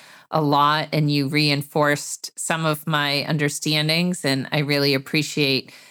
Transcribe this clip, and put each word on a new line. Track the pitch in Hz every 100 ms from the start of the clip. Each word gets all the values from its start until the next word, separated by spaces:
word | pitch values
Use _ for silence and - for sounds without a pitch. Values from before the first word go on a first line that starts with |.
| - - -
a | 160
lot, | 147 143 147 151 -
and | 151 147
you | 147 135
reinforced | 147 151 143 147 156 147 147 - - - -
some | - 165
of | 160 151 -
my | 151 143 143
understandings, | 143 156 143 - 156 151 151 160 180 175
and | 143 135 -
I | 151
really | 139 143 139
appreciate | 135 135 156 147 - 139 131 - - -